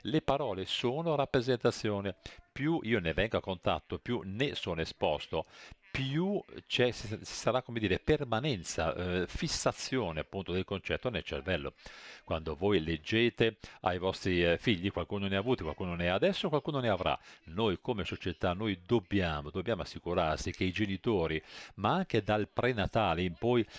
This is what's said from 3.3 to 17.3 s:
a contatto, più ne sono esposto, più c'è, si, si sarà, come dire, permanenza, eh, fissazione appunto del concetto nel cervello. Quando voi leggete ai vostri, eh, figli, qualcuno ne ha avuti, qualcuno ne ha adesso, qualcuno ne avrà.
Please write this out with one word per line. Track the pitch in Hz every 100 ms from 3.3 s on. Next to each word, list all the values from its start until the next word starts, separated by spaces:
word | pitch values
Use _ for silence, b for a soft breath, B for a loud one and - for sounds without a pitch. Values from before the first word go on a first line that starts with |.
| 92
a |
contatto, | 98 92 - 87 - 90
più | - 120
ne | 95 101 143
sono | - - 82
esposto, | 80 - 95 73 - 82 - B B B _
più | - 135 147 185 202 - - -
c'è, | - 123
si, | - 104
si | 107 -
sarà, | - - 123
come | - 117
dire, | 104 87
permanenza, | - 151 131 113 151 104 80 - 80
eh, | - 90 90 87
fissazione | - 170 - - - - 131 95 80
appunto | - 95 87
del | 92
concetto | 92 95 - 80 123
nel | 104
cervello. | - 73 73 87 69 - B B B B
Quando | - 82 80 76
voi | 98 98
leggete | 78 80 - 110 120 - 113 110 B B
ai | 107 90
vostri, | 92 - 98 87 85
eh, | 82
figli, | - 92 95
qualcuno | 92 82 101 98
ne | 98
ha |
avuti, | 110 123
qualcuno | 78 - 92 85
ne | 87
ha |
adesso, | 95 170 190 180
qualcuno | 147 - 147
ne | 120
avrà. | 92 82 67 B